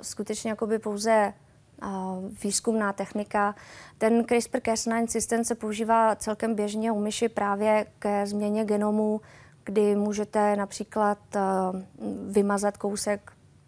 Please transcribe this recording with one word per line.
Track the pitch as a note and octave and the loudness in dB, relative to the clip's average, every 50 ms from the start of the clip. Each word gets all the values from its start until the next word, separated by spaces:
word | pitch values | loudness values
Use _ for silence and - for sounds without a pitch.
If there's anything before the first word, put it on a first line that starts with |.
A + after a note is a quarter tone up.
skutečně | - - - - G3+ - G#3+ - - A3+ | -12 -12 -8 -8 -6 -6 -6 -6 -4 -6
jakoby | G#3+ - A#3 G#3 A3+ A3 | -4 -4 -2 -2 -2 -2
pouze, | - G#3+ G#3 G3+ G#3+ A3+ A3 G#3+ G3+ G3+ G#3 - _ _ _ _ _ _ _ - | -2 -4 -6 -2 2 4 4 4 4 2 -2 -8 _ _ _ _ _ _ _ -12
eh, | - G3+ F#3+ F#3+ F#3 F#3 F#3 F#3 F#3+ G3+ G#3+ - - | -10 -8 -6 -6 -6 -6 -6 -8 -8 -10 -12 -6 -6
výzkumná | G3+ G3 - - A#3 A3 A3 G#3 G3+ | -4 -4 -2 -2 0 0 0 0 0
technika. | G3 - G3 - - G#3 G3+ - - G#3 G3+ G#3 G#3 - - - - - - - - - | -2 -4 -6 -6 -6 -8 -6 -2 0 0 0 0 -2 -6 -16 -20 -20 -20 -20 -16 -6 0
Ten | A3 A3 A#3 A#3 A#3 | 2 4 4 4 4
crispr | - B3 A#3 A#3 - - B3+ | 2 2 0 0 0 -4 -4
Cas | - A3+ A3+ A3+ - | -2 0 -2 -2 0
nine | A3+ A3+ A#3 A#3 A3+ | -2 0 0 0 0
systém | - A3+ G#3+ - A#3 A3+ A#3 | -2 -2 -2 0 0 0 0
se | - A#3+ | 0 -2
používá | - A3 G#3+ G#3 G#3+ A3+ A3 A3+ A3+ A3+ A3 G3+ | -4 -4 -6 -4 -4 0 2 4 4 6 4 2
celkem | - - A3 G#3 - A#3 A3+ A3+ | 0 -2 -6 -4 -2 -2 -2 0
běžně | G3+ G#3 G#3 G#3 A3 A3 A#3 | 0 -2 -2 -2 -2 -2 0
u | A3 G#3 | 0 0
myši | G#3 G#3+ G#3 - A#3 A3+ | 0 -2 -2 0 -2 0
právě | A#3 G#3 G3+ G3+ G3+ G3+ G#3+ G#3+ G#3+ G#3+ G#3 - _ - | 0 0 0 0 0 2 2 4 4 2 2 -2 _ -6
ke | - G#3 G3+ G3+ G3+ | -2 0 0 0 0
změně | G3+ G#3 G#3 G#3 G#3 G#3 A3 A3 | 0 -2 -2 0 0 0 0 0
genomu, | G#3 G#3 G#3 G#3 G#3 G#3+ G#3+ G#3+ G#3+ G#3+ G#3+ - - - - - - - _ - | 2 2 2 2 2 2 2 2 2 0 -2 -4 -10 -20 -20 -20 -20 -20 _ -8
kdy | - G3 G#3+ G#3 G#3 G3+ | -2 2 2 4 4 4
můžete | G3+ G3+ G#3 G#3 G#3 G#3 - - G#3+ G#3 G#3 G#3 | 2 2 0 0 -2 -4 -2 0 2 4 4 2
například, | G3+ G3 G3+ - - G#3 - - A3 G#3 G#3 G#3 G3+ - - - | 2 -2 -4 -6 -10 -10 -6 0 2 2 2 2 -2 -6 -6 -2
eh, | G3+ G3 F#3+ F#3+ F#3+ F#3+ F#3 F#3 F#3 F#3 - - - A3 G#3 G3 G3+ G3 G3 | 0 0 2 2 0 0 -2 -2 -6 -10 -12 -14 -10 -8 -8 -8 -8 -6 0
vymazat | G3+ G#3 G3 G3+ G3+ G3 G3+ G3+ G3+ | 2 2 2 4 2 0 0 -2 -2
kousek | - - G3+ G#3 G3+ - G#3+ G#3 G3+ - - - _ _ _ _ _ _ | -2 -6 -4 -4 -4 -2 -4 -4 -4 -6 -16 -20 _ _ _ _ _ _